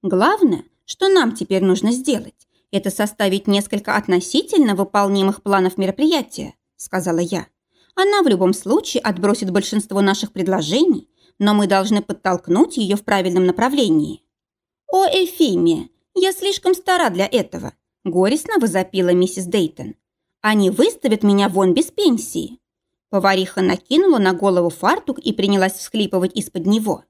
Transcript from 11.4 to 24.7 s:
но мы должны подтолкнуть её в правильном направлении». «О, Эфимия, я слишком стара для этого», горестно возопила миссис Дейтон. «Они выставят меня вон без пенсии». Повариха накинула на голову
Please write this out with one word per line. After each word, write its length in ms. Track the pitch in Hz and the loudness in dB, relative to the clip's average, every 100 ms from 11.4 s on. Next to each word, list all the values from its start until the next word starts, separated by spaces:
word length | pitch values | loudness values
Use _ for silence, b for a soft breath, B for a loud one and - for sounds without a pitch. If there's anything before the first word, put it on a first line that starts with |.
но 160 | 202 208 | 0 2
мы 100 | 202 | 2
должны 380 | 196 196 208 | 0 2 -2
подтолкнуть 760 | 202 - 190 180 - 175 330 302 | -2 -6 -4 -4 0 2 2 0
её 180 | 208 202 | -2 -2
в 80 | |
правильном 440 | - 202 185 175 180 | 0 -2 0 2 2
направлении». 760 | 180 240 277 226 160 147 - _ _ _ _ _ _ _ | 2 0 0 2 2 0 -8 _ _ _ _ _ _ _
«О, 160 | 370 381 | 0 2
Эфимия, 840 | 381 359 - 302 180 170 160 170 _ _ | 2 -2 0 0 2 2 0 -4 _ _
я 180 | - 370 | -2 0
слишком 440 | 381 403 392 370 370 | 0 -4 -2 0 0
стара 340 | 370 359 302 | 0 0 0
для 160 | 175 - | 0 0
этого», 480 | 247 208 85 - - _ _ - | 0 -2 -8 -14 -16 _ _ -4
горестно 460 | 170 190 302 - 427 | 0 2 0 0 0
возопила 500 | 226 180 185 185 180 | 0 -2 -2 -2 2
миссис 320 | 180 185 185 180 | 2 2 -2 -4
Дейтон. 500 | 202 165 - 123 107 _ _ _ _ | 0 -2 -4 -16 -16 _ _ _ _
«Они 280 | 214 214 190 | -2 2 2
выставят 540 | - 330 466 277 214 | 2 0 0 -2 0
меня 260 | 214 202 202 | 2 2 2
вон 240 | 185 190 | 2 2
без 120 | 175 330 | 2 -2
пенсии». 760 | - 403 233 - - 208 233 _ _ _ _ _ | 0 0 0 -4 -8 -10 -12 _ _ _ _ _
Повариха 520 | 196 190 190 185 - | -2 0 0 -2 -2
накинула 560 | 185 185 _ 302 392 277 | -2 -2 _ 2 4 4
на 160 | 190 | 2
голову 360 | 180 196 180 170 | 0 0 2 0